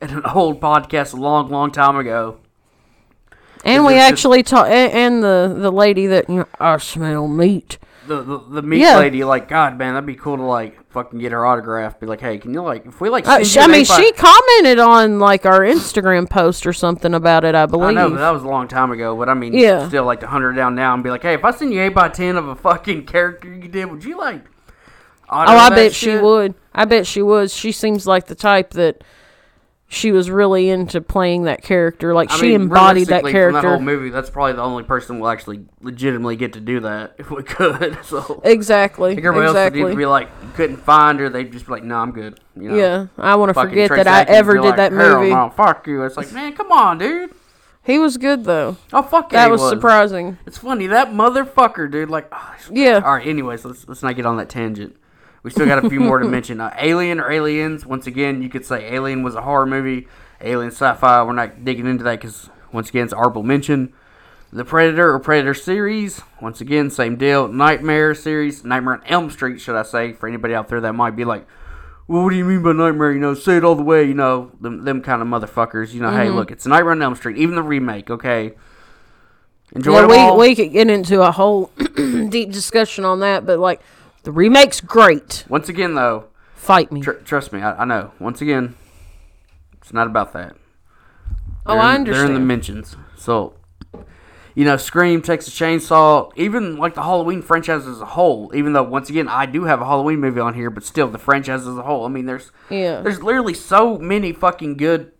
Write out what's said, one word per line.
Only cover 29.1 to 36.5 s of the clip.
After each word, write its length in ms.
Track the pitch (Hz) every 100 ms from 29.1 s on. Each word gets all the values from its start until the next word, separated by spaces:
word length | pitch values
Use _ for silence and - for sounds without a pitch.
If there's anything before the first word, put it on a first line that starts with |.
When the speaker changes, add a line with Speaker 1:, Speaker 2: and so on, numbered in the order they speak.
| _ _ _ _ _ _ _ _
Speaker 2:
she 220 | - 220
was 200 | 190 180
really 400 | 190 202 190 185
into 320 | 185 175 175
playing 400 | 156 196 180 175
that 180 | 170 -
character. 520 | - 180 165 - 170
Like, 160 | 170 165
Speaker 1:
I 40 | 156
Speaker 2:
she 60 | 240
Speaker 1:
mean, 100 | 214
Speaker 2:
embodied 460 | 185 185 190 185 180
that 160 | 180
Speaker 1:
realistically, 80 | 139
from 200 | 143 180
that 80 | 147
Speaker 2:
character. 80 | 143
Speaker 1:
whole 120 | 135
movie, 280 | 135 143 131
that's 220 | 123 127
probably 240 | 139 139
the 80 | 123
only 220 | 123 123
person 360 | 117 131 - 120
we'll 80 | 113
actually 360 | 113 - 101 98 _
legitimately 540 | 123 123 135 120 117 113
get 180 | 123